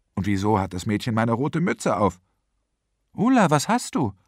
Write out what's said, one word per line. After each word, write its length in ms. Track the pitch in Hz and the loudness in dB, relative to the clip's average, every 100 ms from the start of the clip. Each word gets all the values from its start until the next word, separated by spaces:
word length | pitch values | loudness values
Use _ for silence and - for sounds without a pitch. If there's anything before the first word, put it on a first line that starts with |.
| _ | _
Und 120 | - 98 | -6 -2
wieso 320 | 98 104 104 | -2 2 0
hat 160 | 95 | 0
das 120 | 90 - | -6 -4
Mädchen 280 | 104 - | -4 -2
meine 180 | 110 117 | -2 0
rote 280 | 113 151 160 | -2 -2 -2
Mütze 360 | 180 - 170 98 | -4 -2 -2 0
auf?“ 240 | 101 - _ _ _ _ _ _ _ _ _ | 0 -2 _ _ _ _ _ _ _ _ _
„Ulla, 380 | - 226 262 170 | -2 2 4 4
was 180 | 147 - | 4 2
hast 280 | 240 - 214 | -2 -2 -2
du?“ 160 | 113 - | -2 -4